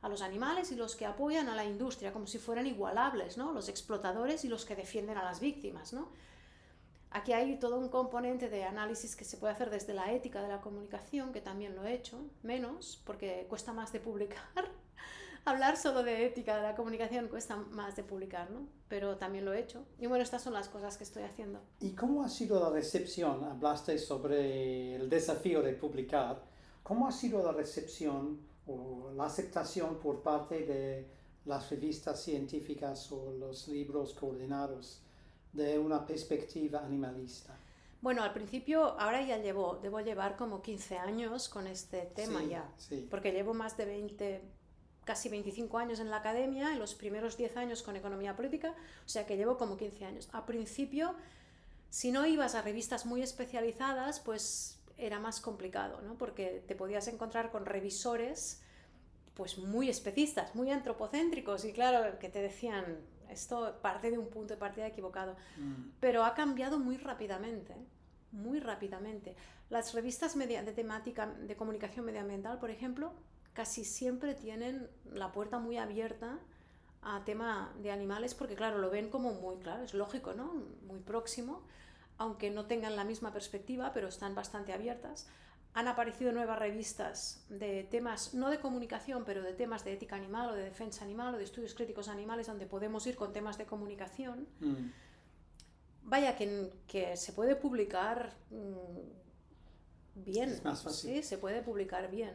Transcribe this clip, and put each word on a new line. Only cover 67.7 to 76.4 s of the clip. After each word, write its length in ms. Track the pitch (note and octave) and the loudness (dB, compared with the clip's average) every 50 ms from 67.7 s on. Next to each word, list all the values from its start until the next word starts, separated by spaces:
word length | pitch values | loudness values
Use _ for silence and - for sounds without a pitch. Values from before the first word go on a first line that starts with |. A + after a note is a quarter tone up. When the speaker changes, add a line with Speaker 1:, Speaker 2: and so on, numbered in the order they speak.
| - - B3 B3+ - - - - - - - - | -12 -14 -14 -16 -18 -20 -20 -20 -20 -20 -18 -12
Speaker 1:
muy 280 | A3+ G3+ G3+ A#3 C4+ D4+ | -10 -6 -2 0 0 0
rápidamente. 760 | C#4 A#3 G3+ G3+ G#3 G3 G3 F#3 G3+ G#3+ G#3+ G#3 G3+ F#3 F#3 - - - - - - - | 0 0 -2 -2 -4 -6 -4 -4 -6 -6 -6 -8 -8 -10 -14 -14 -18 -20 -20 -20 -10 0
Las 240 | A3+ A#3 A3+ - - | 0 0 0 2 0
revistas 420 | A#3 A3+ B3 A#3+ - E4+ D#4 - | 0 0 0 0 0 0 0 2
media-, 260 | C#4+ C4+ A#3+ A#3 F#3+ G3+ | 2 2 2 0 0 -2
de 80 | G#3+ | -2
temática, 560 | G#3 A#3 A3+ A3 G#3+ A3 A3 B3 A#3+ A#3 G#3+ | -2 -2 -2 -2 -2 -4 -4 -4 -2 -2 -2
de 280 | G#3+ - - - G3 G#3 | -2 -4 -8 -6 -8 -4
comunicación 480 | - A3 A3 G#3+ G#3 G#3+ G#3 G3+ A#3+ A#3+ | -4 -2 -2 -2 -4 -4 -6 -6 -6 -6
medioambiental, 520 | A3+ A3 G#3 G3+ G3+ G3+ G3 G3 A3 B3 B3 | -4 -4 -4 -4 -4 -4 -4 -4 -4 -4 -4
por 120 | B3 A3+ | -4 -6
ejemplo, 400 | A3 A3 B3+ B3+ B3 C4 D4+ E4+ F4 - - - - - - - - | -4 -4 -4 -4 -2 -2 -4 -4 -6 -10 -18 -20 -20 -20 -20 -12 -6
casi 300 | - A3+ A3 - - G#3+ | -6 -4 -4 -4 -4 -4
siempre 480 | - - - C4 B3+ B3 B3+ D4 C#4+ C4+ | -4 -4 0 0 0 0 2 0 -2 -2
tienen 540 | C#4 A3+ G#3+ A3 A3 A#3 B3 C4 C4+ B3 - - - - - | -2 -4 -6 -4 -2 -2 -2 -2 -4 -6 -10 -14 -18 -16 -10
la 200 | - G3 G3 F#3 - | -6 -4 -4 -2 -2
puerta 260 | G3+ G#3 G#3 - A#3+ | -2 -2 0 -2 -2
muy 180 | A#3 A#3 A#3+ | 0 0 -2
abierta 640 | A#3 A3+ G#3 G#3 G#3+ A3 A3+ A3 - A#3 A#3 C4 E4+ | -2 -2 -2 0 0 -2 -2 -4 -6 -6 -6 -6 -8